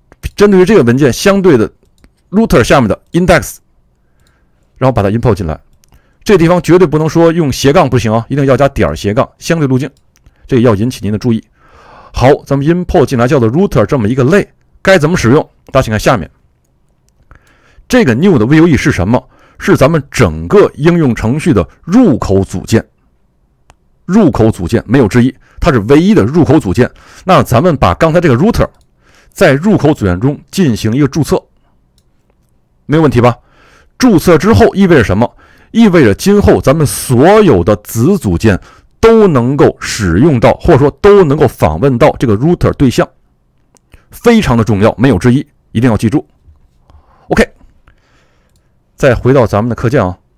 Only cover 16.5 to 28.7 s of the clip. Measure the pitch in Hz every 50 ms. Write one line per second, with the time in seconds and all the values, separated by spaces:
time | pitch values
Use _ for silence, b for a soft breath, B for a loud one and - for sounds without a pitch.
16.5 | _ _ _ _ _ _ _ _ _ _ _ _ _ _ _ _ b b b b
17.5 | b b b b b b b _ - 254 214 135 107 123 175 208 175 120 - 131
18.5 | 156 156 160 180 143 107 - - - - 87 98 120 - - b b b b b
19.5 | b b - - 175 123 131 139 170 156 - - - - 120 87 78 78 82 87
20.5 | - 208 175 - - 104 143 170 170 170 156 127 110 - - 110 131 156 - 180
21.5 | 117 98 85 b b b b 160 180 254 262 190 123 - - - 95 98 95 -
22.5 | - 92 - - 113 107 - - _ _ _ _ _ _ _ _ _ _ _ _
23.5 | _ _ _ _ _ _ _ _ _ _ _ - 180 226 208 147 - - 110 110
24.5 | - - 90 80 - 107 - - 113 143 123 98 - 123 117 131 - b b b
25.5 | b b - 180 139 113 95 113 139 151 175 202 220 156 95 110 147 175 139 95
26.5 | 139 160 - 98 87 - 120 - B B B B B B B 185 180 151 110 -
27.5 | 123 117 165 180 151 - - 92 85 - - 165 - 180 165 165 120 117 170 226
28.5 | - - - -